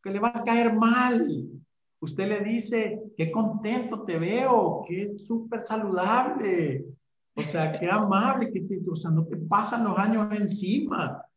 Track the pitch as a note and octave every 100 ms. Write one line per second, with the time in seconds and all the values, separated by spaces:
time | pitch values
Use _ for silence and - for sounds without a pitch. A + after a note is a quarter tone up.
0 | G3 G3+ A3+ A#3 A#3 A#3 A#3 G#3+ A3+ B3
1 | B3 A#3 - C3 - - - _ _ _
2 | D#3 C#3+ G3 G#3 G3+ A#3 - A3+ G#3+ -
3 | - - D#3+ G#3+ G#3+ - G#3+ B3 A#3 A3
4 | - E3 E3+ A3+ C4 A#3 F3 - - F3
5 | G#3 G#3 - A3+ A3+ A3+ - A3 G#3 F3+
6 | F#3 A#3+ C4 C#4 G#3+ F3+ D3+ C3+ - -
7 | _ _ _ - D#3 E3 D#3 D#3 F3 G#3
8 | G#3 G3 B3 B3+ A3+ F#3+ - F#3 F3+ D#3+
9 | E3+ D#3+ D#3+ - D#3 G3+ A3+ A#3 G#3+ F#3+
10 | G#3 A3+ G#3+ G#3 G3 G3+ F#3 B3 D#4 -
11 | C3+ - -